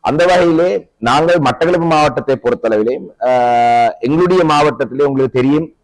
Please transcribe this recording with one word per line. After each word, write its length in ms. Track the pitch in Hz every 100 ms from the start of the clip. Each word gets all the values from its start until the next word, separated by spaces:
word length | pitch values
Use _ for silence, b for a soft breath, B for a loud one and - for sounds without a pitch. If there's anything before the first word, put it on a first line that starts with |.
அந்த 220 | 151 151 175
வகையிலே 440 | 180 175 160 180 202 - _
நாங்கள் 420 | 113 135 165 175
மட்டக்களப்பு 480 | 131 123 165 180 170
மாவட்டத்தை 480 | 156 151 139 131 131
பொறுத்தளவிலே, 600 | 120 120 113 107 110 139 - -
அஹ், 720 | 127 127 120 120 120 120 117 -
எங்களுடைய 440 | 120 156 180 185
மாவட்டத்திலே 600 | 160 147 147 123 127 131
உங்களுக்கு 380 | 143 135 131 127
தெரியும் 260 | 131 151 160 _